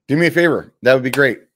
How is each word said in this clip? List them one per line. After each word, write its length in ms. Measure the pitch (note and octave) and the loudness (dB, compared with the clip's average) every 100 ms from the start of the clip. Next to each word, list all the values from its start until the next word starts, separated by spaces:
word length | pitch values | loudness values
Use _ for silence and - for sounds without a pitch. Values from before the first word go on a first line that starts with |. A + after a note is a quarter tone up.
| - | -6
Do 80 | D3 | -2
me 120 | E3+ | 0
a 40 | |
favor. 420 | D#3+ E3+ A2 - _ | 2 0 0 -6 _
That 100 | B2 | 0
would 100 | C3 | 0
be 60 | B2+ | 0
great. 300 | C3 C3+ G2+ _ | -2 -2 -4 _